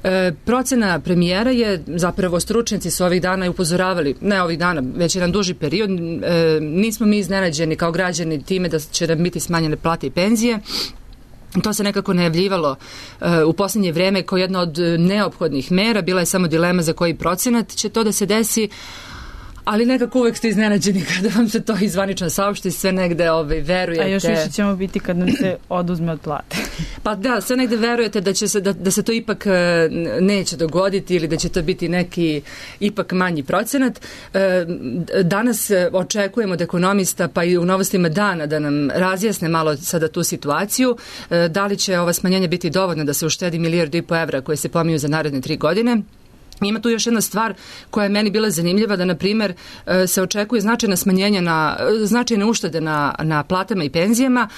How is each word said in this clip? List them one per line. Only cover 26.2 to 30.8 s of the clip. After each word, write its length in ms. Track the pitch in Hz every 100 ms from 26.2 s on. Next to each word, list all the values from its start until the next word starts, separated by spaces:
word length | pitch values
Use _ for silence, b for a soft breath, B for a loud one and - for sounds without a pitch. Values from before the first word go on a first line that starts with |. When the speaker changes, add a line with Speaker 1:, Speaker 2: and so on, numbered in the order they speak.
Speaker 2:
plate. 360 | 165 147 - 185 269 B B B
Speaker 1:
Pa 120 | -
da, 260 | 208 247 233
sve 140 | -
negde 200 | 254 254
verujete 460 | 220 233 240 226 214
da 120 | 185
će 140 | 185 208
se, 140 | 208
da, 120 | 190
da 180 | 180 180
se 120 | 208
to 80 | 196
ipak, 340 | 226 226 202
e, 40 | 208 180 175 170 165
n-, 300 | 170 165 110
neće 360 | 190 202 175 156
dogoditi 580 | 160 165